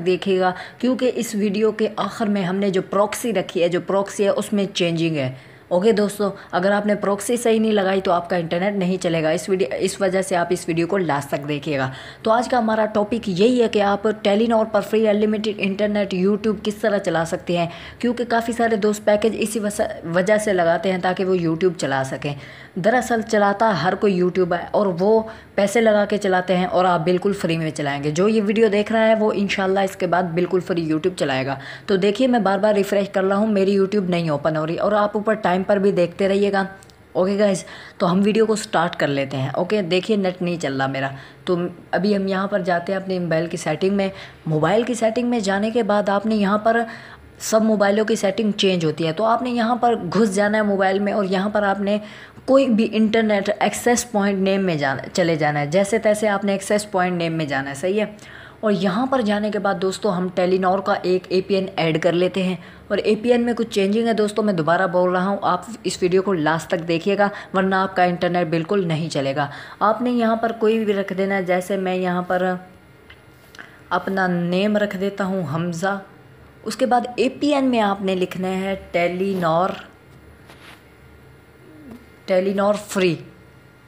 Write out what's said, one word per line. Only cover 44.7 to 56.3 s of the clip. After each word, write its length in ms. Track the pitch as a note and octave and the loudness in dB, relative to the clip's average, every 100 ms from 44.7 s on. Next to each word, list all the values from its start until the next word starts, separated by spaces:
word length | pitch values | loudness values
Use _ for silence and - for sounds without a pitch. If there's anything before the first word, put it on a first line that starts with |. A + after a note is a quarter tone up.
| G#3 | 2
की 100 | A#3+ | 0
सेटिंग 340 | A#3 A3 A3 A#3+ | 0 0 0 0
में 80 | A#3+ | 0
जाने 300 | G3 G3 G#3+ | 0 0 0
के 120 | A#3 | 0
बाद 280 | G#3 G#3 G3+ | 2 2 2
आपने 240 | G3+ A3 | 0 0
यहाँ 240 | A3 G3 G#3 | 0 2 2
पर 260 | A3 A3+ A#3 - - - - - | 2 2 -2 -8 -18 -20 -20 -14
सब 220 | - A3 | 0 2
मोबाइलों 420 | A3 G#3+ G3+ G3+ | 4 4 4 2
की 120 | G#3+ A3+ | 2 2
सेटिंग 360 | G3 F#3+ G#3+ | 0 0 -2
चेंज 300 | G3+ G3 F#3 | 2 2 2
होती 200 | D#3+ D3+ | 0 0
है, 80 | D#3+ | -2
तो 120 | D#3 | 0
आपने 260 | A3 A#3 B3 | 2 2 0
यहाँ 260 | A#3+ A3+ A#3+ | 0 0 2
पर 200 | A#3+ A3 | 2 2
घुस 320 | F3+ F3 A3+ | 0 2 2
जाना 280 | F#3+ G#3 G#3+ | 4 2 2
है 60 | |
मोबाइल 360 | G#3 G3 F#3+ F#3+ | 2 2 2 2
में 120 | G3+ | 0
और 120 | G3+ G3 | 0 0
यहाँ 240 | F#3 G3+ | 0 0
पर 140 | G#3+ | 0
आपने 360 | G3+ G3+ G3+ G#3 G#3 - - - - | 0 0 0 -2 -4 -18 -20 -14 4
कोई 220 | C4 C4 | 4 6
भी 160 | G#3+ | 2
इंटरनेट 640 | A3 A3 A3 A3+ A3 G#3 G3+ | 2 2 2 2 2 0 0
एक्सेस 540 | - G#3+ - A#3+ A#3+ | 0 0 0 0 0
पॉइंट 340 | - G#3 G3 G3 | 0 -2 0 0
नेम 220 | F#3+ G3 | 0 2
में 160 | F#3+ D#3 | 0 0
जाना, 240 | C#3 C3+ | 0 -2
चले 320 | - - E3+ D#3+ | -6 -2 0 2
जाना 240 | D3+ D3 | 0 0
है। 100 | D3 | 0
जैसे 280 | F3 G3+ A3+ | 0 2 2
तैसे 280 | G#3+ G#3 | 2 2
आपने 260 | G#3+ | 0